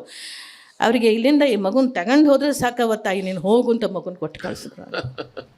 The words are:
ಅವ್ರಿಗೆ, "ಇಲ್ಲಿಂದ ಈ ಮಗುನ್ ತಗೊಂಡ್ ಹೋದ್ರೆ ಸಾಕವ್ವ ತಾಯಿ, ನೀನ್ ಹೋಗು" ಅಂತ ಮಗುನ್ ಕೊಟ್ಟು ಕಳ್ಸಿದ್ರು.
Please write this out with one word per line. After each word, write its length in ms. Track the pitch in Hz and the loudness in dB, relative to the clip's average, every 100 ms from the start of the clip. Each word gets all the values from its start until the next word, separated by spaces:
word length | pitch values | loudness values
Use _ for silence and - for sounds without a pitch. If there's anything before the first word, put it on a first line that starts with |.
| - - - - - - - - | -6 -16 -16 -18 -20 -20 -20 -2
ಅವ್ರಿಗೆ, 320 | 220 240 226 | 2 4 2
"ಇಲ್ಲಿಂದ 300 | 220 247 294 | 2 4 4
ಈ 140 | 285 202 | 4 2
ಮಗುನ್ 380 | 190 240 254 | 0 0 0
ತಗೊಂಡ್ 340 | 254 180 285 302 | -2 2 4 6
ಹೋದ್ರೆ 240 | 269 285 | 4 2
ಸಾಕವ್ವ 440 | 277 247 240 226 214 | 0 -2 0 -2 -2
ತಾಯಿ, 260 | 214 190 | -2 -2
ನೀನ್ 160 | 185 185 | -4 -4
ಹೋಗು" 340 | 185 233 233 | 2 2 2
ಅಂತ 120 | 233 | 0
ಮಗುನ್ 320 | 196 180 180 180 | -2 -6 -10 -10
ಕೊಟ್ಟು 240 | 156 - | -10 -10
ಕಳ್ಸಿದ್ರು. 760 | - 214 - - - - 127 - - - - | -10 -10 -14 -18 -12 -10 -8 -10 -14 -16 -18